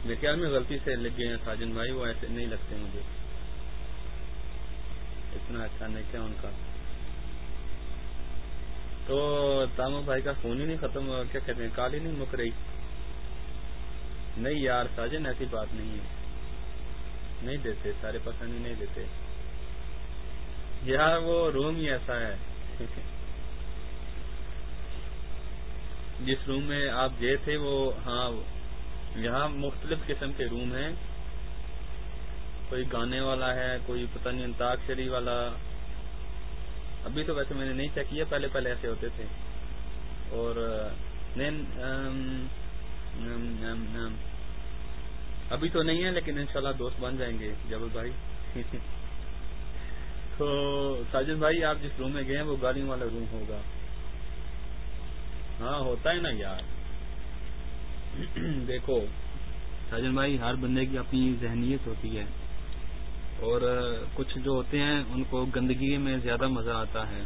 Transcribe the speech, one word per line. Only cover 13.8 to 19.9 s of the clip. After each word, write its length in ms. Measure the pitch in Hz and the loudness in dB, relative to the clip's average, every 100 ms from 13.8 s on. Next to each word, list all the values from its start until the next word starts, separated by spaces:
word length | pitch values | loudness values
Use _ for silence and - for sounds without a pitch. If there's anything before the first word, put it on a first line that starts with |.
| - - - - - 104 | -2 -2 -2 -2 -2 0
نہیں 180 | 123 | 0
یار 300 | 151 131 123 117 120 | 2 4 2 2 0
ساجن، 300 | 117 156 143 | 0 0 0
ایسی 180 | 123 123 | 0 0
بات 160 | 113 104 | 0 0
نہیں 180 | 107 107 | 0 0
ہے، 360 | 104 101 - - - - - - - - - - - - - | -2 -2 -2 -2 -2 -4 -2 -2 -2 -2 -2 -2 -4 -4 -2
نہیں 140 | 120 143 | -2 0
دیتے، 360 | 120 104 101 104 | 0 0 -2 -2
سارے 180 | 110 113 | -2 -2
پاکستانی 340 | 117 113 117 120 | -2 -2 -2 -2
نہیں 160 | 120 113 | -4 -2
دیتے 260 | 101 98 - - - - - - - - - | -2 -2 -2 -4 -4 -2 -2 -4 -4 -4 -4